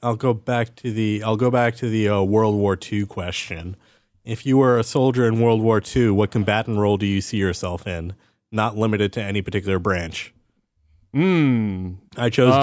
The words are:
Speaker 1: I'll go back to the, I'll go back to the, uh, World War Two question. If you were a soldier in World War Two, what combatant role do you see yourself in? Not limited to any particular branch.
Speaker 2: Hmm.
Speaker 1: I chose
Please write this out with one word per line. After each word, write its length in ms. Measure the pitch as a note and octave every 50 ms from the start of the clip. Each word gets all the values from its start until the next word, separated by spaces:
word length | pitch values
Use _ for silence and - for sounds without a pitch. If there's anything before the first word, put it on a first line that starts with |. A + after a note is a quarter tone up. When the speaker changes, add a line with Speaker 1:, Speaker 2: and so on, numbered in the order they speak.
| -
Speaker 1:
I'll 120 | A#2+ A#2
go 160 | A2+ - C3 A#2+
back 420 | G#2+ - - B2 A#2+ A#2 A#2+ -
to 160 | - - B2
the, 320 | G#2+ A2+ A2 G#2+ G#2+ G#2 G#2+
I'll 140 | A2 A2
go 120 | G#2+ B2 B2
back 260 | B2 B2 A#2+ A#2+ A#2+
to 120 | - B2+ A#2
the, 200 | A2 A2 G#2+ G2+
uh, 120 | G#2 G2+
World 340 | G2 F#2+ G#2 A2 A2+ G#2+ G#2
War 200 | G#2 G2+ G2+ F#2+
Two 300 | F#2 - - G#2+ G#2 G2+
question. 680 | G2+ - - F2 F2 F2 - - - F#2 E2 E2+ F2+ F#2+ - _ _ _ _ _ _ _ _ -
If 200 | A#2 A2 - -
you 120 | C3+ C3
were 200 | C3+ C3+ B2+ B2
a 60 | A#2 A2+
soldier 420 | - - C#3+ B2+ C3+ B2 B2+ B2
in 140 | A2+ A2+ A2+
World 220 | A#2 A#2 A#2 A2
War 180 | A2 A2+ A2 G#2+
Two, 340 | - - - C3 A#2+ A2 G2
what 160 | G2+ G#2 G2
combatant 480 | - A2+ G2 G2+ G#2 A2 A2+ - A2
role 200 | G#2 G#2 G2+ G#2
do 80 | F#2+ G#2
you 160 | G2+ G2 G2
see 160 | F#2 - -
yourself 500 | G#2 G2 F#2 F2 - - F2+ F2 E2+ -
in? 280 | G2+ F2+ E2 E2+ F2+ F2+ _ _ _ _ _ _ -
Not 240 | - A2 G#2+ A2+ G#2+
limited 380 | G#2+ A2 A2+ G#2+ G2+ G#2 G2+ -
to 100 | A#2+ G#2
any 180 | G2 G2 G#2
particular 380 | F#2+ - - G2+ F#2+ G2 F#2+ F#2
branch. 540 | F2+ G#2 F#2+ F2 E2+ E2 E2 - - - _ _ _ _ _ _ _ _ _ _ _ _ _ _ _ _ -
Speaker 2:
Hmm. 800 | C#3 E3+ F#3+ F#3 E3+ D3+ C3+ B2 A#2 G#2+ G#2 F#2+ F#2 F#2 F#2 F2+ F#2+ - _ -
Speaker 1:
I 120 | - B2 A#2+
chose 240 | A2+ - B2+ B2+ C3 C#3